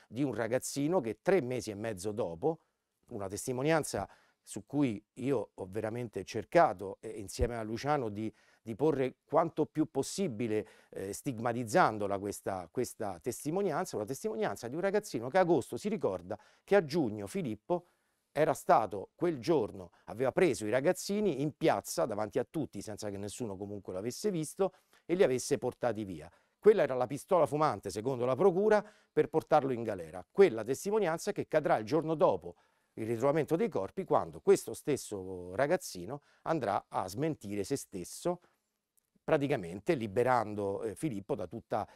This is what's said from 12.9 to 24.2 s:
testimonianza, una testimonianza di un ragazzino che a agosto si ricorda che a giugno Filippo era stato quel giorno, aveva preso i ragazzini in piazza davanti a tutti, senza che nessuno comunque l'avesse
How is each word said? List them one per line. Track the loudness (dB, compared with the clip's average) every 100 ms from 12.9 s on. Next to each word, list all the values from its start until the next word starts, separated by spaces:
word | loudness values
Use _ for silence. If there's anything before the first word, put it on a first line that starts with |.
| -4 -8 -6
testimonianza, | -8 -6 -4 -2 -2 -2 -4 -4
una | -6
testimonianza | -6 -6 -2 -2 -2 -6
di | -4
un |
ragazzino | 0 0 -2 -6 2
che | 4
a |
agosto | 6 4 2 -6
si | -4
ricorda | 0 -2 -2 -8 -12 -12 _ 2
che | 2
a |
giugno | 4 0 0 -2 -6
Filippo | -6 -6 -6 -2 -4 -4 _ _ _ _
era | 0 2
stato | 2 4 4 4 -6 -10 -2
quel | -2 0
giorno, | 2 2 2 -6 -16 _ -14
aveva | -2 0
preso | 4 4 4 2
i |
ragazzini | 2 2 0 -2 0 0 0
in | -4 2
piazza | 2 2 0 -2 -2
davanti | -2 -2 -2
a | -2
tutti, | -4 -6 -6
senza | -10 -8 -8
che | -6
nessuno | -8 -6 -8 -6
comunque | -8 -8 -8
l'avesse | -6 -6 -4